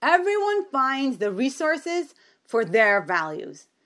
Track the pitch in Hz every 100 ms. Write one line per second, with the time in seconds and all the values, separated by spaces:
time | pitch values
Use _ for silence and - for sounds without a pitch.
0 | 277 359 381 415 415 415 381 269 262 269
1 | 269 190 208 190 262 269 311 320 339 349
2 | 302 _ _ _ - 233 180 220 214 202
3 | 160 175 156 151 - 147 _ _